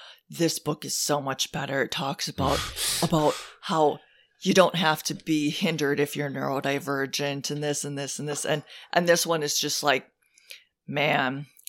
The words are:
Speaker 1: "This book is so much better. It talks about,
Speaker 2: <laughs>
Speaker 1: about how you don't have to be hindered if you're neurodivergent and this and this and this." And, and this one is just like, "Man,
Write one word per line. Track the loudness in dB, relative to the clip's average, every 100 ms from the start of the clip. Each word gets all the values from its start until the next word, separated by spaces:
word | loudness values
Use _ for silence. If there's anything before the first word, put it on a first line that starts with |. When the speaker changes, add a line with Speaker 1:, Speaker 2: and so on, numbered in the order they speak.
| -20 -20 -10
Speaker 1:
"This | 0 0 0
book | -4 -6 -4
is | -4
so | 0 0
much | 0 -4 -4
better. | -4 -4 -2
It | -2
talks | -2 -4 -4 -6
about, | -2 0 0 -2 -4
Speaker 2:
<laughs> | -4 0
Speaker 1:
about | 2 4 4 2 -4 -12
how | -2 4 4 2 -6 _ _ _
you | 2
don't | 6 6 6
have | 2 2
to | -2
be | -6 -2 0 0
hindered | 0 -2 0 0 2
if | 0 -2
you're | -4
neurodivergent | -4 -4 -2 0 -2 -2 -2 -2 -2 -4 -4 -4
and | -4
this | -2 -2
and | -4 -6
this | -6 -6
and | -6
this." | -4 -2
And, | -2 -4 -16 -4
and | 0 4
this | 4 4
one | 0
is | 0 -2
just | -2 0
like, | 2 2 0 _ _ _ -20 -20 _ _ -8
"Man, | 0 2 2 2 -2 -8 _